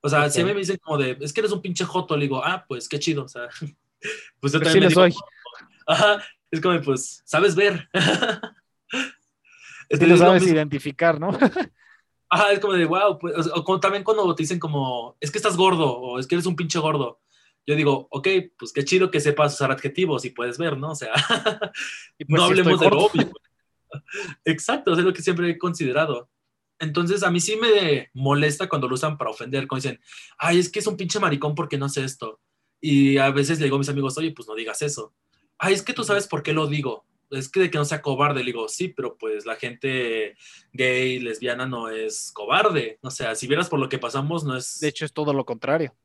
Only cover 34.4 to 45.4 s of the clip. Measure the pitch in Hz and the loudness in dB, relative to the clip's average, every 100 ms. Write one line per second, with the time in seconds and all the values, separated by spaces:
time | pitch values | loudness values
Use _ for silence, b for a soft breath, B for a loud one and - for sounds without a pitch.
34.4 | - 110 110 104 147 143 110 _ _ _ | -12 -10 -8 -6 -6 -8 -12 _ _ _
35.4 | _ _ 185 190 - 254 214 202 196 143 | _ _ 0 0 -2 -6 0 0 0 -6
36.4 | 151 156 151 147 135 110 _ _ _ 135 | -2 -2 0 -2 -4 -8 _ _ _ -10
37.4 | 131 190 180 156 147 151 147 131 147 139 | -4 0 0 0 -2 -4 -4 0 0 0
38.4 | 123 117 110 - 185 - 123 - 110 107 | -4 -6 -8 -6 -8 -6 -10 -8 -8 -6
39.4 | 110 113 123 120 135 131 120 113 104 _ | -8 -8 -10 -8 -6 -4 -4 -4 -6 _
40.4 | b b b 127 127 127 131 127 120 107 | b b b -2 0 2 0 -4 -6 -6
41.4 | 123 120 131 123 113 110 110 - - - | -6 -4 -6 -6 -8 -6 -6 -8 -12 -12
42.4 | 104 165 214 160 113 - 131 - 120 110 | -2 2 2 0 -4 -10 -14 -8 -6 -6
43.4 | 131 151 175 147 131 127 120 135 143 170 | -2 -2 0 -2 -2 -4 -4 -4 -4 -4
44.4 | 151 131 - - 151 - 151 - 147 139 | -4 -6 -8 -6 -6 -4 -8 -4 -2 -2